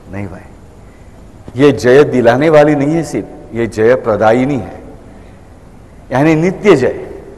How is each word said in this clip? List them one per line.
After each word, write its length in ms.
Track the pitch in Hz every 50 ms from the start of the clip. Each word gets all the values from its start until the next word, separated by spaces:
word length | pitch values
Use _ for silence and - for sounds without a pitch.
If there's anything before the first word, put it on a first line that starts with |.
| - -
नहीं 160 | 92 98 101 92
भाई, 120 | 90 87 85 - - - - - - - - - - - - - - - - - - - - - -
ये 160 | 123 139 143
जय 320 | 123 104 113 123 127 143 147
दिलाने 440 | 127 127 127 113 117 120 127 151 165
वाली 260 | 156 147 147 151 151
नहीं 200 | 139 135 147 160
है 80 | 170
सिर्फ, 240 | 147 - - 110 92 - - - - - -
ये 120 | 113 117
जय 280 | 104 - 107 110 117 127
प्रदायिनी 600 | - - 117 107 98 107 107 117 127 127 143 147
है, 260 | 120 92 90 - - - - - - - - - - - - - - - - - - - - - - - - - - - -
यानी 220 | 123 127 147 160 160
नित्य 420 | 156 165 190 185 - 196 208 175
जय। 460 | 131 127 - - - - - - - - - -